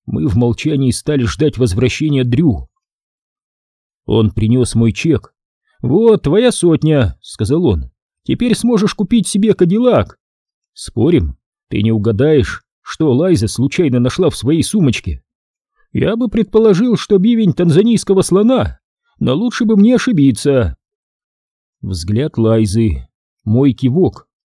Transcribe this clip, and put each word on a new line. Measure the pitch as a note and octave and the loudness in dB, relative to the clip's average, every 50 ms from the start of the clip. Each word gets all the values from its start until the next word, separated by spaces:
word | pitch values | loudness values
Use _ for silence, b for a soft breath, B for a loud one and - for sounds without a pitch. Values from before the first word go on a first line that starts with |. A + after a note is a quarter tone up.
| - | -14
мы | - - - D#3 | -8 -6 -4 -4
в | C3+ F#2 | -2 0
молчании | A#2 B2 A#2+ A2+ - - D#3 D3+ C3+ C3+ B2+ | 0 0 0 -2 -2 -4 -4 -2 0 0 -2
стали | - - - D3 D3+ C#3 B2 | -2 -2 -4 -4 -2 -2 -2
ждать | G#2 - - D3+ D3 - - | -4 -4 -2 -2 -2 0 0
возвращения | C3 A2 F2 G#2+ B2+ - - - D#3 D#3 C#3+ C3+ B2+ | -2 -2 0 0 -2 -2 -2 -2 -4 -2 0 0 0
Дрю. | A#2+ A#2 C3+ F3 D#3 G2+ C#2+ B1+ - _ _ _ _ _ _ _ _ _ _ _ _ _ _ _ _ _ _ _ _ _ _ _ _ _ _ - | 0 0 2 2 0 0 -2 -6 -14 _ _ _ _ _ _ _ _ _ _ _ _ _ _ _ _ _ _ _ _ _ _ _ _ _ _ -6
Он | - - A2+ A2 G2+ | -2 0 2 2 0
принес | - - A2+ G#2+ A#2+ B2+ A#2+ - - | 0 -2 0 0 2 2 0 0 0
мой | A2+ A#2 A#2 G2 | 0 0 0 0
чек. | - - E3 D3 G#2 - - _ _ _ _ _ _ _ _ _ - | -2 -2 0 0 -2 -2 -8 _ _ _ _ _ _ _ _ _ -8
"Вот | - A#2+ D3+ G3 A3+ A#3 A3 - - | -4 0 0 2 4 4 2 2 2
твоя | C#3+ D#3+ G#3+ B3 B3 | 0 0 2 0 0
сотня", | - - E3+ F3 D#3+ - - D#3 D#3 C#3+ A#2 F2 - _ | 0 0 0 2 2 2 2 0 2 2 0 0 -4 _
сказал | _ - - - G#2+ G2 C#3 E3+ F3+ | _ -18 -8 -8 -4 -2 -2 0 0
он. | C3 F#2 D2+ B1+ - _ _ _ _ _ _ _ | 0 0 -2 -4 -10 _ _ _ _ _ _ _
"Теперь | - C3 - A#3+ B3 G#3+ | -4 -4 -2 0 -2 -2
сможешь | - - A#3+ B3 F#3+ G#3+ G3+ - | 0 0 0 0 0 0 -2 -2
купить | - G#3 - A#3+ A#3 F#3 - | -4 -4 0 0 0 0 0
себе | - G3+ G3+ A3 F#3 | -2 -2 2 2 2
Кадиллак". | - F#3 E3 F#3+ A3 B3 B3 G#3+ B2+ G2 - - _ _ _ _ _ _ _ _ _ _ _ _ | 2 2 0 2 2 2 2 2 2 0 -2 -8 _ _ _ _ _ _ _ _ _ _ _ _
"Спорим, | - - - - A2+ A2+ D#3+ F3 C3 E2 C#2+ C2+ _ _ _ _ _ _ - | -20 -18 -10 -4 -2 0 2 2 2 0 -2 -6 _ _ _ _ _ _ -8
ты | - A2 G#2 | -4 -2 0
не | A2+ A2+ | 0 0
угадаешь, | A2 G2 A#2 G#2+ G2 C3 D#3 D#3 C#3+ G#2 - - - _ _ _ _ | 0 0 -2 0 0 2 2 2 2 0 -2 -6 -14 _ _ _ _
что | _ - - - D#3 D3+ A#2+ | _ -16 -8 -4 -2 0 0
Лайза | C3 E3+ F#3+ F3 A#2 A2 | 0 2 0 0 0 0
случайно | G2+ - - C3 C#3 - - F3+ C#3+ A#2 B2 | -4 -4 -4 -4 -4 -2 -2 -2 0 0 0
нашла | A#2+ B2+ - - F#3 D#3+ | 0 -2 -2 0 -2 -2
в | - | -2
своей | - - B2+ E3 E3 - | -2 -4 -2 0 0 -2
сумочке?" | - - G#3+ E3+ B2+ G#2+ - - - D2 B1 _ _ _ _ _ _ _ _ _ _ _ _ _ _ - | -2 0 0 0 0 0 -2 -6 -10 -10 -10 _ _ _ _ _ _ _ _ _ _ _ _ _ _ -4
"Я | - - - A3 | -2 -2 -2 -2
бы | A#3 B3+ G#3+ | -2 -4 -4
предположил, | - A#3 A3 - - A3 A3+ A3 F#3+ E3 A#3+ B3 A3 | -2 -2 -2 0 2 2 4 4 4 2 2 0 0
что | - - - G#3 F#3+ | -2 -2 0 0 2
бивень | F3+ A#3 A#3+ A3+ A3 F3+ - | 2 2 2 2 2 0 0
танзанийского | - F3+ E3+ C#3 E3+ G#3+ A#3 A#3 - - - G3 F#3+ - | 0 0 2 2 2 2 2 2 0 0 0 0 0 2
слона, | - E3+ F#3+ G#3+ A#3 C4 A#3+ A2+ C#2+ - _ _ _ _ _ _ _ _ - | 2 2 2 2 2 2 0 0 -4 -6 _ _ _ _ _ _ _ _ -6
но | - A#2 B2+ | -2 -2 -2
лучше | E3+ A#3 B3 - - B3 | -2 -2 -4 -4 -2 -2
бы | G#3 A3 | 0 2
мне | G3 G3+ A#3 B3+ | 4 4 4 4
ошибиться". | - - B3+ A#3 D#3 C#3 C#3 A#2 - - C#3+ C#3 B2+ A2 E2 - _ _ _ _ _ _ _ _ _ _ _ _ _ _ _ _ _ _ _ _ - | 2 0 0 0 2 2 2 2 0 0 0 2 2 0 -2 -4 _ _ _ _ _ _ _ _ _ _ _ _ _ _ _ _ _ _ _ _ -14
Взгляд | - G2 F#2 E2+ E2 F2+ G#2 A2+ C#3+ - - - | -10 -8 -8 -8 -4 -4 -2 -2 -2 -4 -2 0
Лайзы, | A2+ A2 A2+ A2+ G#2+ G2+ G2 A2+ A2+ G#2+ D#2 C2 - _ _ _ _ _ _ _ - | 0 2 2 2 2 0 0 0 0 0 -2 -4 -8 _ _ _ _ _ _ _ -4
мой | G#2+ G#2+ B2 C#3 C#3 A2+ | -2 0 2 2 2 0
кивок. | - C3 B2+ B2 F3+ F#3 D#3 - - - _ _ _ _ | 0 -2 -2 0 0 0 -2 -2 -8 -20 _ _ _ _